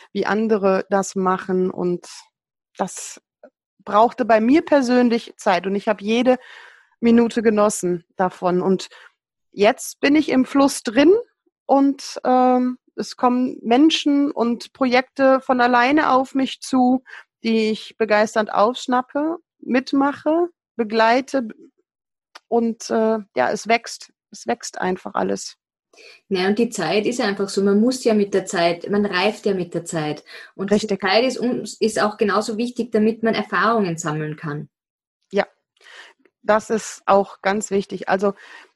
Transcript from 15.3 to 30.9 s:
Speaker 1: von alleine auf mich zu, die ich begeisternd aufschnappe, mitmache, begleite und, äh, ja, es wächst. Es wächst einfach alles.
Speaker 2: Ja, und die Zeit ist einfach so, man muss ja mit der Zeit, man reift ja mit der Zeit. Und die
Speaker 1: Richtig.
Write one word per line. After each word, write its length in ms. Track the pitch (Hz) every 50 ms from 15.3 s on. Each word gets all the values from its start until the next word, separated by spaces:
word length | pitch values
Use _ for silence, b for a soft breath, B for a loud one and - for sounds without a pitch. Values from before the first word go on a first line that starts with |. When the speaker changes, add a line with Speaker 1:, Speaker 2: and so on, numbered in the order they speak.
| 269 262
Speaker 1:
von 180 | - - 254 247
alleine 520 | 240 247 247 240 240 262 294 311 - -
auf 220 | 262 262 269 - -
mich 280 | 269 269 - - -
zu, 420 | - - 269 254 247 247 262 254 B B B B B _ _ _ -
die 260 | 226 220 220 220 220
ich 280 | 214 - - - -
begeisternd 560 | - 220 214 208 208 220 214 - 226 214 - -
aufschnappe, 840 | - 202 240 254 - - - 247 247 254 - - 285 302 320 339 330 _ _ _ _
mitmache, 880 | - - 226 269 262 - 285 277 277 285 277 - - 302 311 339 349 349 - _ _ _ _
begleite 720 | - 233 208 220 226 220 226 240 269 262 - - 269 233 214 - - - - _ _ _ _ _ _ _ _ _ _ _ _ - - _
und, 420 | - 226 233 233 226 220 - - -
äh, 300 | 226 226 220 220 226 214 202 - -
ja, 160 | - 123 -
es 160 | - - -
wächst. 460 | 208 226 233 - - - - - - _ _ _ _
Es 160 | 208 - -
wächst 320 | 226 240 - - - - -
einfach 340 | - 185 185 - - - -
alles. 440 | - 190 190 196 196 - - - _ _ _ _ _ _ B B B B B B B B
Speaker 2:
Ja, 200 | - 196 180 185
und 120 | 196 208 233
die 100 | 233 240
Zeit 360 | - - 165 156 185 214 208
ist 160 | - 247 269
einfach 280 | 240 202 196 202 196 196
so, 140 | - 196 196
man 160 | 202 202 208
muss 240 | 226 254 254 - -
ja 100 | 233 214
mit 200 | 208 202 202 -
der 120 | 190 185
Zeit, 440 | - 208 175 170 175 170 170 - -
man 160 | 202 208 202
reift 400 | - 180 180 190 214 208 - -
ja 80 | 208 196
mit 200 | 185 170 175 -
der 120 | 165 165
Zeit. 380 | - 180 160 151 151 147 - B B B B B B B
Und 160 | - 196 196
die 40 | 208
Speaker 1:
Richtig. 260 | 208 214 -